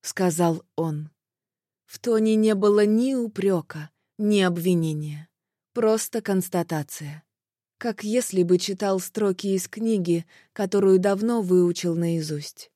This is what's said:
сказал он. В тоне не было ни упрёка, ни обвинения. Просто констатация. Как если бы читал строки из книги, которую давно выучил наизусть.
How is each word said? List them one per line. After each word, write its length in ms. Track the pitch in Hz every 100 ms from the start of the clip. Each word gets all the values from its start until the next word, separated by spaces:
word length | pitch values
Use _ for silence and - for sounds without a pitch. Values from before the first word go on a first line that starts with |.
сказал 600 | - - 185 160 170 165 - -
он. 340 | 165 151 151 _ _ _ _ _ _ _
В 140 | _ -
тоне 380 | 247 220 220 220
не 180 | 214
было 320 | 208 208 208 208
ни 280 | 220 254
упрёка, 760 | 262 233 214 190 180 - 156 151 _ _ -
ни 260 | 208 208
обвинения. 840 | 185 170 175 175 160 151 151 151 160 _ _ _ _
Просто 500 | 240 220 220 - 226
констатация. 1000 | 214 190 180 180 170 160 147 - 147 151 _ _ _ _ _ _
Как 260 | 240 214
если 400 | 214 240 - 190
бы 140 | 175 180
читал 420 | - 185 202 190
строки 480 | 185 - 208 185 202
из 180 | 190 -
книги, 580 | - 226 220 175 170 170 - _
которую 480 | - 196 202 196 190
давно 420 | 196 196 220 233
выучил 540 | 185 180 175 175 175 165
наизусть. 760 | 170 165 156 151 147 - -